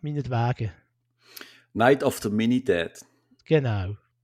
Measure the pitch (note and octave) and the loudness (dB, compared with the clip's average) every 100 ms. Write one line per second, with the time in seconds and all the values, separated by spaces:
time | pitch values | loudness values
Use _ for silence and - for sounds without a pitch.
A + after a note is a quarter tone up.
0 | D3+ D3 B2 A#2 A#2+ - A2 - _ _ | -8 -6 -4 -2 0 -2 -6 -8 _ _
1 | _ _ _ - - - _ G2+ A#2+ C#3 | _ _ _ -20 -20 -20 _ 2 4 4
2 | C#3+ - G#2+ G#2+ A2+ B2+ B2+ F2 E2 - | 2 -2 -2 0 2 2 2 0 -2 -8
3 | - _ _ _ - D#3 B2+ G2+ F#2 G#2 | -20 _ _ _ 0 2 2 -2 -4 -8
4 | _ _ | _ _